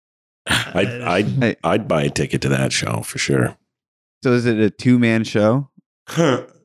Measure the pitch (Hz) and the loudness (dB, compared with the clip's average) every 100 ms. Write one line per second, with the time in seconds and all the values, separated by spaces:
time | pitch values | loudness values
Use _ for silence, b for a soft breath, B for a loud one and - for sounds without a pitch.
0 | _ _ _ _ - 113 - 90 113 120 | _ _ _ _ -6 -6 -4 -2 -2 -4
1 | 117 90 135 131 117 - 82 104 - 82 | -2 0 0 0 -2 0 0 0 0 0
2 | 71 - 69 69 69 67 65 - - - | 0 -2 -4 -2 -2 -2 -2 -2 -4 -6
3 | - - - 139 120 - _ _ _ _ | -8 -6 -2 0 -2 -6 _ _ _ _
4 | _ _ 131 123 120 107 107 - 127 123 | _ _ 0 2 2 2 2 2 2 4
5 | 117 113 107 113 107 131 139 _ _ _ | 4 2 0 2 2 2 -2 _ _ _
6 | - 156 160 123 - _ | -8 0 2 0 -4 _